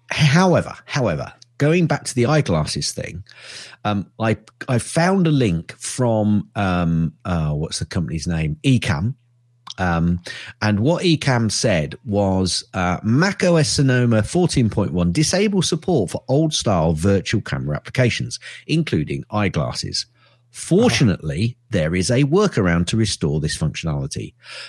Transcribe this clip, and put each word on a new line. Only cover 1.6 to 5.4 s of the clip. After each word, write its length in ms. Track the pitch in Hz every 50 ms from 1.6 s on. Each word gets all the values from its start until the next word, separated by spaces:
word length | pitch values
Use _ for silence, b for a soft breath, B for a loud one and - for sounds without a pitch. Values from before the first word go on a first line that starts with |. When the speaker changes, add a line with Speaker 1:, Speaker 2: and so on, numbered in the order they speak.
| 143 147 165 185 175 147
Speaker 1:
back 160 | 143 139 -
to 100 | - -
the 140 | 127 120 123
eyeglasses 640 | 151 156 - - 90 80 76 - - 73 71 -
thing, 320 | - - - - - 87 98 B B B B B B B B B B B -
um, 200 | 107 104 101 90 - _ -
I, 180 | 113 117 - - - - _ - - -
I 100 | 131 113
found 480 | - - - 165 165 180 196 196 175
a 60 | 165
link 440 | 151 139